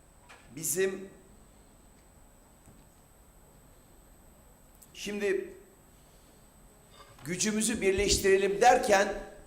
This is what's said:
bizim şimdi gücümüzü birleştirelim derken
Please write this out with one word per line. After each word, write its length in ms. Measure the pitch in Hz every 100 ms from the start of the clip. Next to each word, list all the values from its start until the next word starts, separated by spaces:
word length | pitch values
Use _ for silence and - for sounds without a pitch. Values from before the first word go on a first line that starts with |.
| - - - - - 127
bizim 520 | 160 175 190 190 - - - - - - - - - - - - - - - - - - - - - - - - - - - - - - - - - - - - - - -
şimdi 540 | - 196 208 202 180 - - - - - - - - - - - - - - - - - -
gücümüzü 560 | 127 180 208 214 214 226
birleştirelim 800 | 180 190 196 - 196 190 196 196
derken 480 | 233 254 - 196 208 - - -